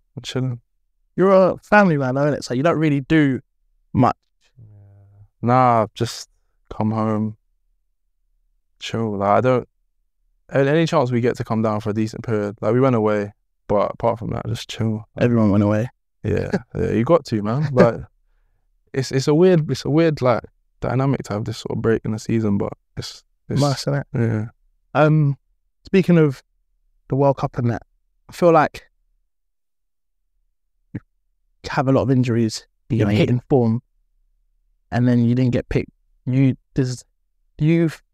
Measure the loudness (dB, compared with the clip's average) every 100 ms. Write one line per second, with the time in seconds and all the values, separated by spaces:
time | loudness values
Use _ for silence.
0 | _ -18 -10 -6 -6 -8 _ _ _ _
1 | _ 0 4 4 4 0 2 4 4 2
2 | 0 0 0 -2 -4 -2 0 2 2 0
3 | 2 2 4 0 -6 _ _ _ _ 2
4 | 2 0 _ _ _ _ -20 -20 -20 -20
5 | _ _ -20 _ 0 4 4 4 0 -4
6 | -6 -8 -18 _ _ _ -14 -4 -2 -2
7 | -2 -2 -4 -8 _ _ _ _ _ _
8 | _ _ _ _ _ _ _ _ -10 -6
9 | -4 -2 0 2 2 0 -2 _ _ _
10 | _ _ _ _ -6 0 2 2 0 0
11 | 0 0 0 -2 -4 -2 -2 -2 -4 -4
12 | -4 -6 -6 -4 -4 -4 -2 2 2 2
13 | 2 0 -4 -10 _ _ -4 -2 -2 -2
14 | -4 -4 -6 -8 -6 -10 -10 -6 -4 -6
15 | -8 -4 0 2 2 2 2 0 -4 _
16 | _ _ -6 -4 -4 -6 -6 -6 -2 -2
17 | 2 0 0 -6 -4 -4 -2 2 2 0
18 | -10 _ _ _ _ _ _ _ _ -6
19 | -4 -2 0 4 4 4 0 -4 -2 0
20 | 2 2 0 0 -4 _ _ _ -4 -2
21 | 0 -2 -4 -8 -6 -10 -8 -4 0 0
22 | -2 -8 -4 -2 0 -2 -4 -10 _ -14
23 | -14 -16 _ _ -6 -2 -2 -2 -4 -6
24 | -4 -4 -2 -2 -6 _ _ _ _ 0
25 | 2 4 0 -2 _ _ _ _ -2 0
26 | 4 4 4 0 _ _ _ _ _ _
27 | -6 0 0 0 -4 -2 -2 -2 -8 _
28 | _ _ _ 0 4 4 4 -2 -20 _
29 | _ _ _ _ _ _ _ _ _ _
30 | _ _ _ _ _ _ _ _ _ -18
31 | _ _ _ _ _ _ -8 -4 0 2
32 | 2 0 0 0 -2 -4 -14 _ -6 -2
33 | 0 2 2 0 0 2 2 -2 -6 _
34 | _ _ _ _ _ _ _ _ -8 -2
35 | 2 2 2 0 0 -2 -2 -6 -6 _
36 | _ _ -4 0 2 0 _ -4 -4 -6
37 | -14 _ _ _ _ -4 0 2 0 -4
38 | _